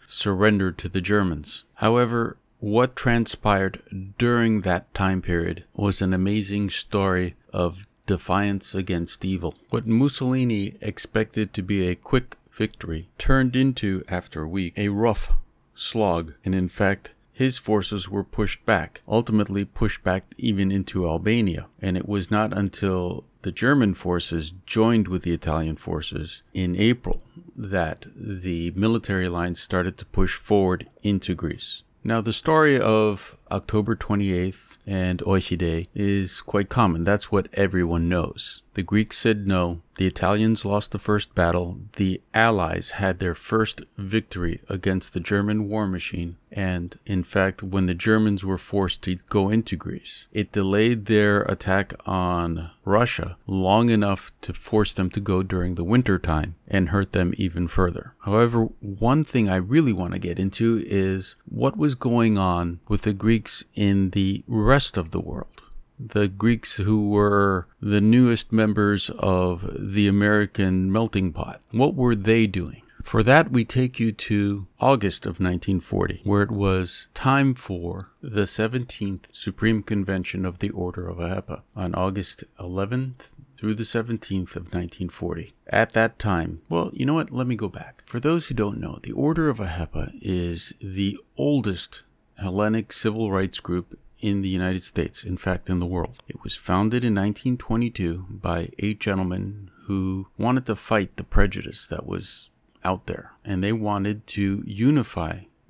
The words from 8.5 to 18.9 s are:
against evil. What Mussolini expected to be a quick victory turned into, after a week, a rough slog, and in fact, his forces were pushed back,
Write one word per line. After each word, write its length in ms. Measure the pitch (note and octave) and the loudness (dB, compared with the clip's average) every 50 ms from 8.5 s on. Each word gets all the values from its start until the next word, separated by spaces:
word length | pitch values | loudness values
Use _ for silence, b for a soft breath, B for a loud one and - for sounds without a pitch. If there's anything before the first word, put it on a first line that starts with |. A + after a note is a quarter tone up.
| G2+ F#2+ - - - | -2 -2 -6 -6 -6
against 500 | F#2+ F#2 G2 F#2 E2+ E2+ - - - - | -6 -4 -2 -2 -4 -4 -6 -8 -8 -4
evil. 300 | F#2+ F#2+ F2 E2+ D#2 - - _ _ | -4 -4 -2 -4 -6 -6 -10 _ _
What 160 | - - - | -4 -4 0
Mussolini 920 | A2 A2+ A#2 C#3 C#3+ - - C3+ B2+ C3 C3 B2+ A#2+ A2 G2+ G2 G2 - - | 2 2 4 2 2 0 -2 -2 0 0 0 0 0 0 0 -2 -4 -8 -8
expected 720 | - G#2+ - - - - - A2+ A2 - - G#2+ G#2+ - - | -8 -8 -8 -8 -10 -4 -2 -2 -2 0 -2 -2 -2 -2 -4
to 80 | G#2+ | -6
be 240 | F2+ G2 G#2 G2 F#2 | -2 0 0 2 2
a 80 | F2+ F2 | 0 -2
quick 420 | - - - C3 B2+ - - - - _ _ | -4 0 0 0 2 0 -2 -10 -20 _ _
victory 540 | _ - A2+ - - - - E2+ D#2+ D#2+ E2+ - _ - | _ -4 -4 -4 -4 -8 -8 -8 -8 -8 -8 -12 _ -2
turned 360 | - - C3+ C3 C3 B2 B2 | 4 4 6 6 6 4 2
into, 480 | C3 C3+ C3+ B2+ - A2 G2 F#2+ F2+ - - | 2 2 2 2 0 -2 -2 -2 -2 -4 -4
after 340 | F#2 F2+ - - - D#2 | -4 -6 -6 -6 -8 -8
a 60 | D#2 D#2 | -6 -4
week, 240 | F2+ G2 F2+ E2+ - - | -4 -4 -4 -4 -4 -4
a 100 | G#2 G#2 | -2 -2
rough 420 | G2+ G2+ A2+ A#2 G2 - - - - - - - _ _ _ _ _ | 0 2 2 2 2 0 2 4 4 4 4 0 _ _ _ _ _
slog, 580 | - - - - A2+ G#2+ F#2+ E2+ E2+ D#2+ D2+ - - | -10 -8 -4 0 2 2 2 2 0 -2 -6 -12 -8
and 120 | - F#2+ F#2+ | -4 0 0
in 140 | F#2 F#2 E2+ | 0 0 -2
fact, 440 | - - G#2 F#2+ G2 - - - - _ _ _ | 0 0 2 2 2 0 -6 -14 -20 _ _ _
his 260 | _ - C3 C3 B2+ - | _ -2 0 0 0 -2
forces 500 | - - A2 G#2 F#2+ - G#2 F#2+ - F#2 | -2 0 0 0 0 -2 -6 -6 -6 -4
were 160 | G#2 G2+ F2+ | -4 -4 -4
pushed 400 | - - - G#2 F2+ - - _ | -4 -2 -2 -2 -2 -2 -4 _
back, 380 | A#2 G#2+ E2+ D#2+ - | 0 2 2 0 -4